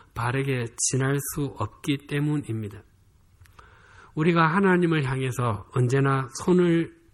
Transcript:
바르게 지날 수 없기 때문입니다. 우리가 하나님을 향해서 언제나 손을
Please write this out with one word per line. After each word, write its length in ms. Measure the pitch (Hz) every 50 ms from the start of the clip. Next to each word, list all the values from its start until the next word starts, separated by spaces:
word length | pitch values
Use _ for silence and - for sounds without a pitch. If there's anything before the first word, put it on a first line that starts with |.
| - _ _
바르게 540 | 117 117 123 135 135 135 139 131 123 117 117 -
지날 400 | - - - 135 127 135 135 143 143 - - -
수 200 | 151 143 131 -
없기 480 | - 104 107 - - - 151 139 139 -
때문입니다. 760 | - 147 143 147 151 151 147 - - 113 113 107 101 104 - - _ _ _ _ _ _ _ _ _ _ _ - - _ - - - - - - _ - - - - -
우리가 300 | 151 156 175 170 170 165 156 170
하나님을 500 | 202 196 185 180 175 175 165 160 151 135
향해서 600 | 127 131 131 131 127 117 123 123 117 104 - - - -
언제나 560 | 127 123 120 135 139 139 139 135 135 131 123 - - -
손을 580 | 185 180 180 175 170 165 170 160 - - - _ _